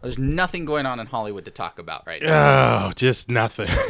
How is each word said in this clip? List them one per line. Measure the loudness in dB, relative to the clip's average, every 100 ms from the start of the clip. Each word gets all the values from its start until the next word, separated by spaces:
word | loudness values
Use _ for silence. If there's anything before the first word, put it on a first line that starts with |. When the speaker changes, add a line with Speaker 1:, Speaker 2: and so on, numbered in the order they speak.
Speaker 1:
There's | -8 -4
nothing | -2 0 -2 -2 -4
going | -2 -2
on | -6
in | -6
Hollywood | -6 -6 -8 -12
to |
talk | -10 -10 -10
about | -12 -12 -10
right | -6
now. | 2 4 6 6 6 2 -2
Speaker 2:
Oh, | 0
just | 0 0 -2
nothing. | 0 0 -2 -2 0
<laughs> | 2